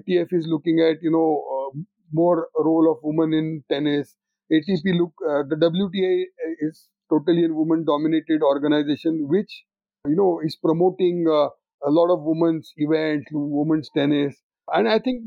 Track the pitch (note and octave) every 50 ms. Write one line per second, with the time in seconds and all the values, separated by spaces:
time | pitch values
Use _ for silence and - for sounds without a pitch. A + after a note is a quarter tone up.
0 | - - F3+ F3 E3+ - F#3 F3 D#3+ D#3+ E3 D3+ - F3 D#3+ E3 E3 D#3+ D#3+ D3+
1 | E3+ D#3+ D#3+ E3 D#3+ D#3+ D3+ C#3+ C#3 C3+ C3+ C3+ C3+ C3+ C3+ D3 F3+ - _ _
2 | _ E3+ D3+ D#3+ E3+ F3 F3 D#3+ E3 - - D#3+ D3+ D#3 D#3+ E3 D#3+ D#3+ D#3 D#3
3 | D3+ D3+ D3+ D#3+ D#3+ D#3 D#3 D#3 D#3+ D#3+ D#3+ D3+ C3 - D3+ C#3 D3+ D3 C#3+ C#3+
4 | C#3 - _ _ _ _ _ _ _ - D#3 D#3 D3 E3+ F#3+ E3+ D3+ F#3+ F3+ E3+
5 | E3+ E3+ - - F#3+ D#3 D3 C#3+ D3 C3+ D#3+ D#3 D#3+ E3+ E3 F3+ G3+ F#3+ E3+ G3
6 | F#3 F#3 F#3 F3+ F#3 F#3 - - E3 D#3+ E3 - D3+ D#3 D#3 _ _ _ _ _
7 | _ - E3 D3+ D3 F3 E3+ E3+ E3+ E3 D#3+ D#3 D#3 D#3+ E3 E3 D#3+ D3+ D3 D3
8 | D#3 D#3+ D#3+ D#3 D#3 - D#3 D#3 D#3 C#3+ C#3 C#3 C#3 D3 D3+ D3+ D3 C#3+ D3 B2+
9 | - E3 D#3+ D#3+ D3 C#3 D#3 G3 G#3 - - - - _ _ _ _ _ _ _
10 | - D3 D3+ F3+ G3+ F#3 E3+ E3 D#3 D#3+ - - - D#3+ D#3+ E3 F3+ F#3 F#3 -
11 | F#3 F3 F3 F3 E3+ D#3+ D#3 D3+ C#3+ C#3 - _ _ _ _ _ - C#3+ D3 E3
12 | E3+ F3 F3+ E3 D3 D#3 D#3+ D#3+ E3+ E3 E3 D#3+ - - - D#3+ D3+ D3 D#3+ D#3
13 | D#3+ D#3 D3+ D3 - - D3+ D3 C#3+ D3 C#3+ C#3+ D3 D#3 D#3+ D#3 C#3 - - D#3
14 | C#3 C#3+ D3+ C#3+ C#3+ C#3+ B2 _ _ _ _ _ _ - D#3+ E3+ G#3 A3+ G#3+ A3
15 | A3 B3+ B3+ A#3+ A3+